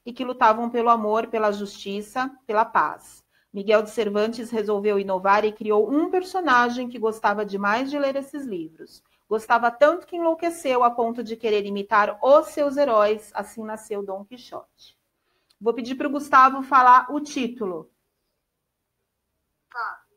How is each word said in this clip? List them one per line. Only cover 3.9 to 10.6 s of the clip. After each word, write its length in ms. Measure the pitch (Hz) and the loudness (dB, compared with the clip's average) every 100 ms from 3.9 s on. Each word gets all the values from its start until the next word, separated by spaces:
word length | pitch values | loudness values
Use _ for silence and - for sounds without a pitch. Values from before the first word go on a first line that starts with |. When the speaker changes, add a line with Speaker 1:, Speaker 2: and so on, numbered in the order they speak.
Speaker 1:
Cervantes 600 | - 208 202 214 233 226 | -4 -2 0 -2 -4 -6
resolveu 480 | 233 208 208 208 202 | -4 -2 -2 0 0
inovar 460 | 196 185 196 208 | 0 0 2 2
e 80 | 214 | 2
criou 380 | - 208 208 214 | -2 0 0 2
um 200 | 285 359 | 0 0
personagem 800 | 370 370 381 320 247 240 240 247 | -2 -2 -4 2 2 2 -2 -8
que 100 | 247 | -4
gostava 480 | 220 214 214 208 202 | -4 -2 -2 -2 -4
demais 440 | 196 202 226 269 | -4 -2 -2 -2
de 80 | 285 | -4
ler 160 | 277 277 | -4 -4
esses 280 | 269 294 | -8 -12
livros. 580 | 269 185 160 - - - _ _ - | -10 -10 -10 -16 -20 -20 _ _ -6
Gostava 420 | 214 - 240 240 | -4 0 0 2
tanto 360 | 240 294 349 - | 4 4 4 -4
que 100 | 349 | -4
enlouqueceu 680 | 330 320 339 339 | -2 0 -2 -4